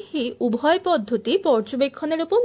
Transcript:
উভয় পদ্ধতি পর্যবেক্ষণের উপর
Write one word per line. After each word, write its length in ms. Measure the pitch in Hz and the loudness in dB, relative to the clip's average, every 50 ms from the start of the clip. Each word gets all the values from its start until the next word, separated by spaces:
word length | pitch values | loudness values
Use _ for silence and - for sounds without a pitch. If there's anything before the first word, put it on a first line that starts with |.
| 415 - - 302 233 247 - - | 0 0 -4 -4 -4 -4 -4 -2
উভয় 400 | 240 240 214 240 285 302 349 370 | -2 0 0 2 2 2 2 2
পদ্ধতি 540 | 359 370 339 269 202 - 240 202 - 226 302 | 2 0 0 0 0 -2 -4 -4 -2 0 -2
পর্যবেক্ষণের 840 | 392 381 320 247 220 214 - 269 247 277 269 - - 311 302 330 320 | 0 2 2 2 2 2 -2 -2 -2 -2 -2 -2 -6 -4 -4 -2 -2
উপর 180 | 330 330 392 480 | -2 0 2 2